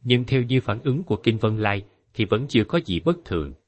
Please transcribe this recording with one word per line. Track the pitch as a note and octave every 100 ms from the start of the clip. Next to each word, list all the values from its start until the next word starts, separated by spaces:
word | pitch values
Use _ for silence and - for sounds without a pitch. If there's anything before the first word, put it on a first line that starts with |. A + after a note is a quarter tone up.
Nhưng | B2 B2
theo | B2 C3+
như | A#2+ C3
phản | - G#2+
ứng | C3+ C3
của | - G#2
Kinh | - A2
Vân | A2 A2
Lai | G#2+ G2+ G2 _ _
thì | - G#2
vẫn | A2 C3+
chưa | A#2
có | G#2 E3+ E3+
gì | E2+
bất | A2+ E3+ -
thường. | F2 D2 C#2